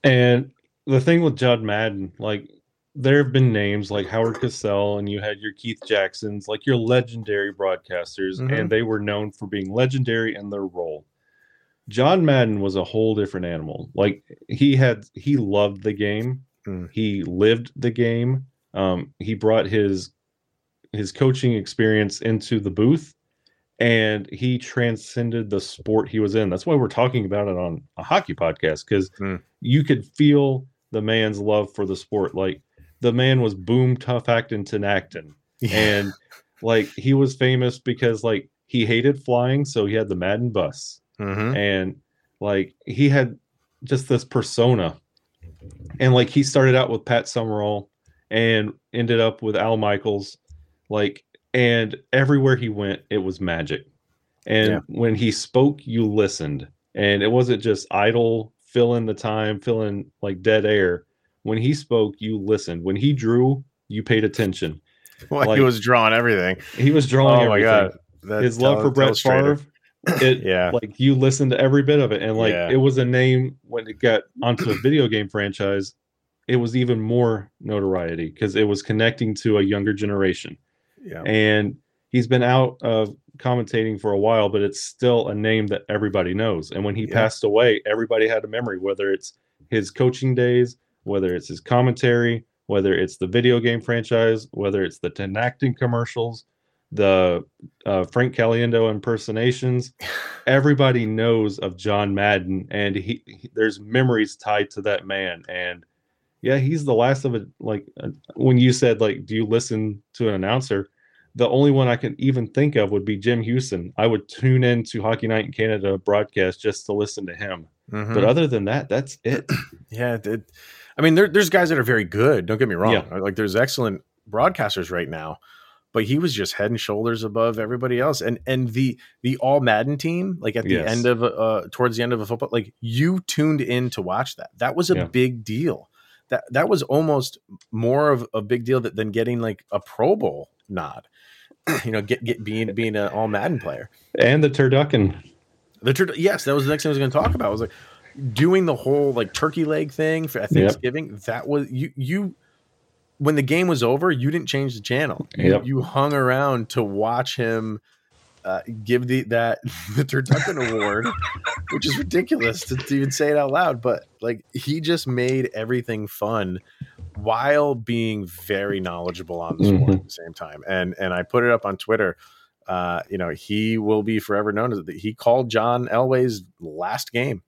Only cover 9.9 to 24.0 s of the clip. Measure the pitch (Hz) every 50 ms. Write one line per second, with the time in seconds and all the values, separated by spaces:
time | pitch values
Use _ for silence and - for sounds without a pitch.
9.9 | 131 135 127 120 113 113 113 113 - 101 104 101 101 101 98 92 87 90 85 82
10.9 | 76 76 _ _ _ _ _ _ _ _ _ _ _ _ _ _ _ _ _ -
11.9 | 101 117 127 151 185 190 165 151 139 131 120 110 107 101 98 98 92 95 90 -
12.9 | - 110 110 110 110 107 101 95 - 92 90 85 85 80 78 78 78 82 85 -
13.9 | - - 98 104 98 - _ _ - _ - - 120 131 139 143 139 131 135 123
14.9 | 117 104 104 _ _ - - 143 143 131 110 98 101 101 104 101 101 95 101 110
15.9 | 107 98 104 101 104 107 117 127 131 131 135 _ _ _ _ 101 95 92 87 85
16.9 | _ 110 110 107 101 98 85 90 90 90 104 110 117 113 117 - _ - 123 123
17.9 | 113 117 120 117 117 117 120 123 131 131 135 _ _ _ _ _ - 95 95 95
18.9 | 92 87 73 - _ _ 85 101 110 98 107 110 110 113 85 92 110 107 104 98
19.9 | 98 92 85 - _ _ _ _ _ _ _ _ _ _ _ _ _ _ _ _
20.9 | - 104 104 95 - - 135 131 131 131 - 123 117 107 92 - - - 113 110
21.9 | 107 107 107 98 - - - 113 113 107 - - 120 110 98 98 90 104 107 123
22.9 | 160 160 151 - _ _ _ _ _ _ _ _ _ _ _ _ _ - 113 120
23.9 | 117 113